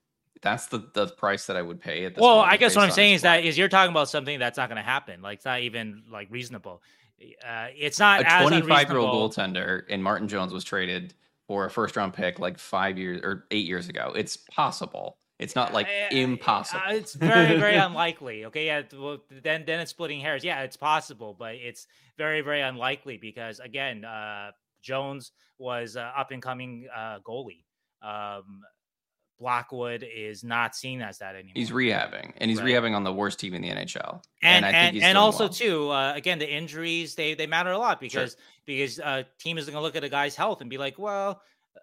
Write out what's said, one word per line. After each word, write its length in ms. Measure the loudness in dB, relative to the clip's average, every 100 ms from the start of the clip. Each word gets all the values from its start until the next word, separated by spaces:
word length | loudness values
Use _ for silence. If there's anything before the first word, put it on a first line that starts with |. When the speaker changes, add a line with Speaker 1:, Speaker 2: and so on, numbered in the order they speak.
| _ _ _ _
Speaker 1:
that's 240 | -4 -2 -4
the, 240 | -10 -6
the 120 | -2 -2
price 400 | 0 -2 -2 -2
that 100 | -4
I 60 |
would 180 | -4 -8
pay 260 | -8 -6 -6
at 80 | 6
this 60 |
Speaker 2:
Well, 140 | 8 10
Speaker 1:
moment 140 | 8
Speaker 2:
I 40 | 6
guess 180 | 6
what 80 | 6
Speaker 1:
based 40 | 6
Speaker 2:
I'm 40 |
Speaker 1:
on 40 | 8
Speaker 2:
saying 160 | 6
Speaker 1:
his 60 | 8
Speaker 2:
is 40 |
that 180 | 6 6
Speaker 1:
play. 60 | 4
Speaker 2:
is 100 | 2
you're 100 | 4
talking 240 | 6 6
about 160 | 4 0
something 320 | -2 -4 -2
that's 160 | -4 -2
not 120 | -4
gonna 140 | -4
happen. 400 | -2 -2 -4 -14
Like, 140 | -12 -10
it's 80 |
not 160 | -6 -4
even, 420 | -4 -6 -8 -12 -16
like, 160 | -16 -12
reasonable. 540 | -12 -12 -14 -16 -20 _ _ _ _ -20 -18 -12
Uh, 220 | -10 -10 -6
it's 240 | -4 4
not 220 | 6 8
Speaker 1:
A 60 | 8
Speaker 2:
as 100 | 8 8
Speaker 1:
twenty-five-year-old 880 | 6 6 6 6 4 4 2 0 0
Speaker 2:
unreasonable. 260 | -2 -2
Speaker 1:
goaltender 240 | -2 -2 -2
in 140 | -2
Martin 240 | 0 0 -2
Jones 260 | -2 -4
was 120 | -6
traded 500 | -4 -2 -2 -4 -8 _ _ _ -6
for 200 | -4 -2
a 40 |
first 240 | -2 -2
round 180 | -2 -4
pick, 280 | -2 -4 -2
like, 180 | -6 -6
five 400 | -6 -2 -2 -2
years 220 | -6 -6
or 240 | -6 -8 -4
eight 140 | -4 -2
years 220 | -4 -6
ago. 240 | -6 -6 -4
It's 200 | -6 -8
possible. 840 | -8 -2 -2 -2 -10 -10 -12 -14 _ -14
It's 160 | -6
not, 180 | -2 0
like, 140 | 0 -2
Speaker 2:
I, 200 | -2 -2
I, 80 | 0
Speaker 1:
impossible. 640 | 0 0 0 0 0 -4 -2
Speaker 2:
uh, 60 |
it's 200 | -2 -4
very, 440 | 0 4 6 8 6
very 180 | 6 4
Speaker 1:
<laughs> 0 |
Speaker 2:
unlikely. 720 | 4 2 -2 -2 -12 -12 -10
Okay, 200 | -6 -2
yeah, 160 | -2 -4
well, 260 | -10 -10 -10 _ -8
then, 220 | -2 -2 -2
then 140 | -4
it's 100 | -4
splitting 300 | -8 -8 -6
hairs. 220 | -4 -4
Yeah, 180 | -4 -4
it's 140 | -6 -4
possible, 580 | 0 0 -2 -14 -16 -12
but 160 | -12
it's 320 | -12 -14 -16 -20 _ _ -6
very, 240 | -2 -2
very 180 | -2 -2
unlikely 560 | -2 -2 -4 -4 -10 -14
because, 420 | -14 -12 -12 -12
again, 460 | -12 -8 -8 -8
uh, 460 | -12 -12 -10 -10 -14 _ _ _
Jones 500 | -6 -6 -4 -10 -14 _ _ _
was 400 | -8 -6 -6 -10
a 160 | -8 -6
up 140 | -6
and 120 | -8
coming, 460 | -8 -8 -10 -14 -14
uh, 260 | -12 -12 -12
goalie. 440 | -10 -12 -12 -18 _ _ _ _
Um, 580 | -12 -8 -8 -10 -14 -20 -20 _ _ _ _ _ _ _
Blackwood 680 | -4 -4 -4 -8 -6 -6 -10
is 300 | -12 -12 -10
not 320 | -4 0 0 -4
seen 240 | -10 -10
as 160 | -10 -10
that 160 | -14
anymore. 180 | -14 -10
Speaker 1:
He's 160 | -6 -2
rehabbing, 640 | 0 2 2 -2 -6 -14 -4
and 140 | -2
he's 100 | 0
Speaker 2:
Right. 140 | 4
Speaker 1:
rehabbing 200 | 2 4
on 100 | 0
the 80 | -2
worst 280 | -2 -2 -4
team 140 | -8
in 80 | -6
the 80 | -6
N 80 | -6
H 180 | -8 -10
L. 260 | -10 -12 _ 2
Speaker 2:
And, 140 | 6 6
Speaker 1:
And 100 | 6
I 20 |
think 80 | 4
Speaker 2:
and, 100 | 4 4
Speaker 1:
he's 60 |
Speaker 2:
and 100 | 4
Speaker 1:
doing 80 | 8
Speaker 2:
also, 200 | 6 4
Speaker 1:
well. 80 | -2
Speaker 2:
too, 360 | 0 0 0 0
uh, 220 | 0 0
again, 240 | -2 -4 -2
the 140 | -4
injuries, 640 | -6 -6 -8 -4 -4 -6
they, 180 | -4 -4
they 140 | -4 -2
matter 240 | 0 0
a 80 | 0
lot 140 | 0
Speaker 1:
Sure. 80 | -2
Speaker 2:
because, 360 | -4 -4 -4 -8 _ _ -8
because, 340 | -4 -4 -4
uh, 220 | -4 -4 -6 _
team 180 | -8 -8
is 80 | -8
gonna 140 | -6
look 160 | -4 -6
at 80 |
a 60 | -4
guy's 260 | -2 -2 -2
health 240 | -4 -4
and 80 | -8
be 80 | -8
like, 220 | -8 -6
"Well, 420 | -8 -4 -6 -8 _ _ _ -20